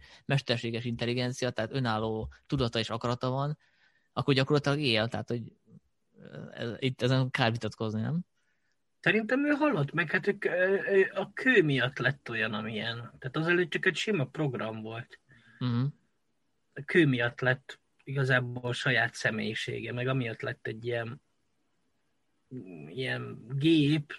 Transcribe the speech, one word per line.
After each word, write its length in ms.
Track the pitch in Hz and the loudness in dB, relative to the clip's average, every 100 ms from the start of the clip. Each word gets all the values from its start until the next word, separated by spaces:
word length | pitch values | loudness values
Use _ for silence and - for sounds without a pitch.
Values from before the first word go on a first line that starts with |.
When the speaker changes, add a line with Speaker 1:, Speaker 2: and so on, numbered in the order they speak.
| - - - | -8 -12 -2
Speaker 1:
mesterséges 600 | 139 - 117 117 117 123 | 0 0 -2 -2 -4 -4
intelligencia, 640 | 117 117 123 123 127 123 | -2 -2 0 -2 -2 -2
tehát 240 | - 113 | -2 -4
önálló 560 | 139 123 110 110 110 120 - - | -2 0 0 0 -4 -6 -12 -4
tudata 320 | 143 120 117 | 0 0 0
és 100 | 110 | -2
akarata 400 | 113 120 123 127 | -2 -2 -2 -2
van, 280 | 131 143 151 _ _ _ _ _ | -2 -4 -6 _ _ _ _ _
akkor 200 | - - | -4 2
gyakorlatilag 460 | 131 131 147 143 143 | 4 4 2 2 0
él. 280 | 147 110 113 | 2 2 2
Tehát, 200 | 104 110 | -2 -4
hogy 240 | 120 113 - _ - _ _ _ _ - - - | -6 -8 -16 _ -20 _ _ _ _ -20 -16 -14
ez, 160 | - 117 107 | -10 -8 -2
itt 220 | 135 127 | -2 0
ezen 280 | 127 131 131 | 2 2 2
kár 220 | - 120 | 2 2
vitatkozni, 500 | 117 107 - 113 107 | 2 -4 -4 -4 -2
nem? 180 | 117 160 - _ _ _ _ _ _ _ | -2 -2 -4 _ _ _ _ _ _ _
Speaker 2:
Szerintem 460 | - 214 220 254 285 | 0 2 2 2 2
ő 40 | |
halott, 420 | 294 302 214 143 | 2 2 2 0
meg 200 | 151 160 | 0 0
hát 160 | - - | 0 0
ők, 180 | 202 170 | 0 0
ö, 300 | 170 185 196 - | 2 2 2 4
ö, 160 | 196 196 | 4 4
a 180 | 196 - | 2 -6
kő 300 | - 254 240 | -2 4 6
miatt 340 | 156 135 123 - | 6 4 0 0
lett 320 | 127 139 - | 0 -2 -4
olyan, 240 | 113 110 | -2 -2
amilyen. 420 | 107 110 110 110 117 | -2 -4 -4 -4 -6
Tehát 420 | 113 - 131 156 | -10 -12 -8 -2
azelőtt 320 | 160 180 170 | 2 2 2
csak 160 | 180 160 | 0 0
egy 100 | 151 | 0
sima 300 | - 202 127 | 0 0 -2
program 560 | - 151 120 110 110 | -2 -2 -2 -6 -6
volt. 380 | 110 113 - - _ - - - | -8 -10 -12 -18 _ -20 -20 -4
Speaker 1:
Mhm. 240 | 123 120 135 - _ _ _ _ _ _ _ | 0 2 0 -4 _ _ _ _ _ _ _
Speaker 2:
A 80 | - 139 | -14 0
kő 200 | 185 156 | 4 6
miatt 320 | 127 120 - | 4 0 0
lett 380 | 127 127 - - _ _ | 0 0 -2 -20 _ _
igazából 680 | - 139 131 127 123 123 123 | -8 -2 2 2 0 -4 -4
saját 400 | 120 135 120 113 | -2 0 2 0
személyisége, 800 | - 123 110 107 113 - 120 113 | 0 -4 -2 -4 -4 -6 -6 -6
meg 140 | 120 127 | -4 -2
amiatt 340 | 131 117 110 | -2 -2 -6
lett 260 | 120 113 - | -8 -8 -8
egy 180 | 113 117 | -8 -4
ilyen, 360 | 120 117 - _ _ _ _ _ _ _ _ _ _ _ _ _ 127 147 78 147 | -4 -4 -10 _ _ _ _ _ _ _ _ _ _ _ _ _ -16 -14 -16 -14
ilyen 580 | 131 127 127 120 - 110 135 | -8 -6 -6 -8 -12 -8 0
gép, 560 | 151 165 143 156 147 | 4 6 6 2 -2